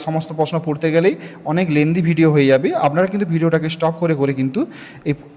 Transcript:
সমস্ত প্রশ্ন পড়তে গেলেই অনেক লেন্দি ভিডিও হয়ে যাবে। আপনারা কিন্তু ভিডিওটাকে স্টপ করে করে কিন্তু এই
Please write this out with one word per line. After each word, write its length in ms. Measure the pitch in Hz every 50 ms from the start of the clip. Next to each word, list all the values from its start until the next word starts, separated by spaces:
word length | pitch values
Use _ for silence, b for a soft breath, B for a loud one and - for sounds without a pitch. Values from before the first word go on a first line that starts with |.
| -
সমস্ত 280 | 160 156 160 160 - 160
প্রশ্ন 280 | 156 156 151 - 160 160
পড়তে 280 | 160 147 147 - 160 156
গেলেই 220 | 165 170 196 311 B B B B B B
অনেক 260 | 151 156 175 190 160
লেন্দি 320 | 147 147 151 156 165 185 165
ভিডিও 300 | 165 170 156 165 160 151
হয়ে 140 | 147 139
যাবে। 280 | 135 135 131 156 285 359
আপনারা 320 | 330 - 147 143 170 190
কিন্তু 200 | 185 196 202 208
ভিডিওটাকে 440 | 165 165 165 160 165 165 160 156 160
স্টপ 240 | 160 - 165 160 165 170
করে 140 | 175 165 160
করে 200 | 139 139 139 139
কিন্তু 320 | 135 131 135 127 214 320 - B B B B B 143 B
এই 100 | 156 143 - - - -